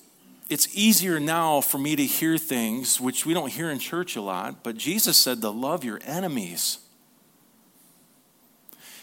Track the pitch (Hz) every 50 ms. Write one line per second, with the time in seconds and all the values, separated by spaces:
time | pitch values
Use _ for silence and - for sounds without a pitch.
0 | - - _ _ _ - - - - - 156 139 - - - 196 208 220 214 -
1 | 175 190 170 156 147 151 165 170 165 160 151 143 127 - - 143 139 147 156 143
2 | 143 123 - - 160 160 165 156 156 - 135 123 113 110 110 127 131 123 - -
3 | 127 127 123 - - 156 165 180 151 127 - 123 165 165 147 123 - - - 170
4 | 180 180 - 117 101 98 190 185 95 123 - - - 117 113 113 - 139 180 220
5 | - 226 - - - 135 127 117 110 107 104 113 127 139 165 180 135 120 104 -
6 | - - 143 175 196 180 147 120 98 87 85 - - - - - - _ _ _
7 | _ _ _ _ _ _ _ _ _ _ _ _ _ _ _ _ - - _ _
8 | _ _ _ _ _ _ _ _ _ _ _ _ _ - - - - - - -